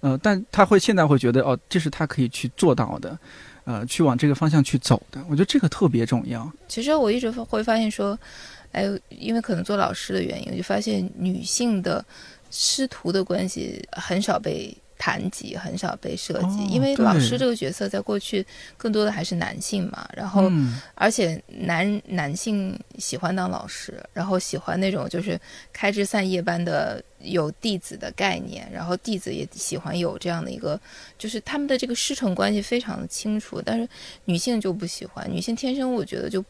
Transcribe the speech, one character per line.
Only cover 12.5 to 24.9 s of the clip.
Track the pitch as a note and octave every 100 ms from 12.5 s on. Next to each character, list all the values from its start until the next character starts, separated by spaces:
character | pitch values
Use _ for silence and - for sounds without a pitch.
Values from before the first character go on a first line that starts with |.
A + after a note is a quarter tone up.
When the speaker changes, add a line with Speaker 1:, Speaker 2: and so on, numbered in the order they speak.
Speaker 2:
师 | - - - C4+
徒 | - -
的 | F#3+
关 | F#3 F3 F#3
系 | - - - -
很 | - - F#3
少 | G#3 G3
被 | - D#3 - - _ -
谈 | - - F3+
及， | - - -
很 | F3+ F#3
少 | F#3+ -
被 | - F3
涉 | - -
及， | F3+ G3+
Speaker 1:
哦， | G3+
Speaker 2:
因 | F#3+
为 | C4+ C#4
老 | A3 F3+
师 | B2 F3
这 | C4
个 | A#3
角 | C3+
色 | - G3
在 | G3
过 | G3 G#3
去 | - G#3
Speaker 1:
对。 | F#3+ - - -
Speaker 2:
更 | A#3
多 | G#3+ G#3
的 |
还 | G#3
是 | E3+ F3
男 | E3+ -
性 | - G3+ F3+
嘛， | - - -
然 | G3+
后 | G3 F#3+
Speaker 1:
嗯。 | E3+ C3 A#2+ - -
Speaker 2:
而 | G#3
且 | A3 F#3 D#3+ -
男， | - F3+ E3 F#3+ G#3 -
男 | F3+ D3 D#3+
性 | - G#3 F#3+ - - -
喜 | - -
欢 | E3+ F#3
当 | F3+
老 | F#3 -
师， | - - - -
然 | - F#3
后 | F#3
喜 | - -
欢 | - F3
那 | F#3+